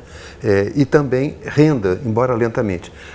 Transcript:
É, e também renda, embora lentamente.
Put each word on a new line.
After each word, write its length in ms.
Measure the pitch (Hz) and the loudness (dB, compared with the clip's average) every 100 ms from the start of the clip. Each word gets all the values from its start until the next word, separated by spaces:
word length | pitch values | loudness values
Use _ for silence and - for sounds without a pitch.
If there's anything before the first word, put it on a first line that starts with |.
| - - - - | -12 -20 -20 -6
É, 300 | 120 98 101 | 0 2 2
e 120 | 139 135 | 0 2
também 500 | 151 139 127 135 - | 2 2 -2 -2 -6
renda, 560 | - - 151 139 95 92 | -4 2 4 4 0 0
embora 320 | 113 110 127 | -2 0 0
lentamente. 560 | 117 117 113 110 87 - - - | 0 0 0 -2 -4 -8 -20 -20